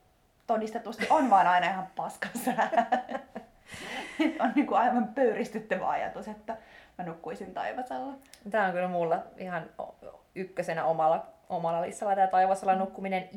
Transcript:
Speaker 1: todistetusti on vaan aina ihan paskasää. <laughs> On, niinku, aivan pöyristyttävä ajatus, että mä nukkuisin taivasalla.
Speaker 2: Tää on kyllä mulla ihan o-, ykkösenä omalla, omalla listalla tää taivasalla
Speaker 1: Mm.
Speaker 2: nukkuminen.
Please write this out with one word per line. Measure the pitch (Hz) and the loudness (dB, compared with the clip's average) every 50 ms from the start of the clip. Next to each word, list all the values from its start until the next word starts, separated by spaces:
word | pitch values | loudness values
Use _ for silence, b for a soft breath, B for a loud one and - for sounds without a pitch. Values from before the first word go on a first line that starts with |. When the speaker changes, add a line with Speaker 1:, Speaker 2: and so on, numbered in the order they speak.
| _ _ _ _ _ _ _ _ _ | _ _ _ _ _ _ _ _ _
Speaker 1:
todistetusti | - 233 220 220 220 - - - - 240 - - - | 0 0 0 0 -2 -6 -6 -8 -8 -8 -4 2 4
on | - 320 277 247 | 4 6 6 8
vaan | 202 190 180 | 8 8 8
aina | 170 180 180 - - | 8 6 4 4 2
ihan | 196 185 185 - - | 0 -2 -6 -8 -8
paskasää. | - 160 180 - - - 202 - 240 - 240 - 220 - - | -8 -8 -8 -6 -8 -8 -8 -6 -4 -4 -2 0 0 0 0
<laughs> | - 233 226 - 247 240 - - - 269 - - - 226 - - _ _ B B B B B B B B B B B B 320 - - - | 2 0 2 2 0 -2 -2 -4 -8 -10 -10 -10 -16 -16 -16 -18 _ _ B B B B B B B B B B B B 0 0 2 2
On, | 294 277 - | 0 2 4
niinku, | 294 262 - 214 | 2 2 4 4
aivan | 196 226 247 226 240 220 - | 4 4 4 4 2 0 0
pöyristyttävä | - 277 269 233 214 196 - - - 214 - - 190 185 - - | 0 2 2 4 4 2 -2 -4 -4 -8 -4 -4 -4 -2 -2 -2
ajatus, | - - - 98 - - 202 208 | -2 -2 -2 -4 -6 -8 -10 -12
että | 214 214 - - 226 220 B B B B B B B B | -12 -12 -10 -10 -10 -10 B B B B B B B B
mä | 180 | -10
nukkuisin | 170 165 - - 233 - 202 202 185 185 | -10 -10 -10 -10 -12 -10 -10 -10 -10 -8
taivasalla. | - - - 220 254 247 - 262 254 254 277 277 269 B B B B - 208 | -6 -6 -6 -6 -6 -8 -8 -6 -8 -8 -8 -10 -12 B B B B -10 -2
Speaker 2:
Tää | 196 220 202 | 0 2 2
on | 185 175 | 2 2
kyllä | 180 180 180 | 0 -2 0
mulla | 180 175 170 165 165 185 - - - | 0 0 2 2 0 0 -2 -6 -12
ihan | - - 185 180 165 160 - - - | -12 -10 -6 -6 -6 -8 -8 -12 -12
o-, | - - - - - - - - _ _ - | -12 -12 -12 -16 -18 -18 -18 -20 _ _ -10
ykkösenä | 180 190 185 - - 175 175 165 165 143 | -10 -10 -10 -6 -6 -4 -4 -2 0 2
omalla, | 156 165 160 160 160 165 185 - - - _ _ - | 0 2 4 4 4 4 2 0 -8 -16 _ _ -6
omalla | 185 170 165 165 170 165 175 | -6 -4 -2 -2 0 0 -2
listalla | 190 202 - 226 208 196 | -4 -4 -4 0 0 2
tää | 196 190 | 4 4
taivasalla | 185 185 185 185 190 190 190 - 196 190 | 4 6 4 4 4 4 2 2 2 2
Speaker 1:
Mm. | 190 | 2
Speaker 2:
nukkuminen. | 190 190 - - 190 196 190 185 185 185 - | 2 -2 -4 -6 -6 -4 -2 -4 -4 -6 -10